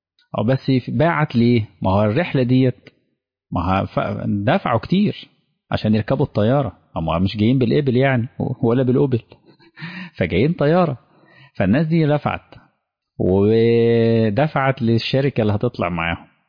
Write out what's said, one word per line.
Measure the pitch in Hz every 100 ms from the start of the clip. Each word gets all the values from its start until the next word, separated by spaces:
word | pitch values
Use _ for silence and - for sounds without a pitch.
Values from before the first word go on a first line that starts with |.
| _ _ _ -
أو |
بس | 110 135 -
ف-، | 131 -
باعت | 120 160 156 151 117
ليه؟ | 117 120 107 -
ما | 110
هو | 95
الرحلة | 107 110 135 139
ديت، | 123 131 127 - - _ _ _ _ _ -
ما | - - 95
هو | 101
ف-، | - - 107 110
دفعوا | 104 101 185 - 117
كتير | - 180 202 - - _ _ _ -
عشان | - 110
يركبوا | 110 - 135 143
الطيارة، | - 107 139 123 - _ -
هم | 80 82
مش | 95 104
جايين | 107 135
بالإبل | 117 143 135 120
يعني | 135 131 117 - - -
ولا | 117 120
بالأوبل، | 127 127 143 117 - - _ - -
<laughs> | - 165 180 180 -
فجايين | 85 87 139
طيارة. | 175 143 170 170 127 _ _ _ _ - -
فالناس | 92 120 160
دي | 165 151
دفعت | 147 - - - - - _ _ _ _ -
ودفعت | 98 95 101 113 117 117 117 117 113 113 110 101 151 147 135 131
للشركة | 113 117 - 131 139 120
اللي | 107
هتطلع | 101 123 - 92
معاهم | 85 85 85 - _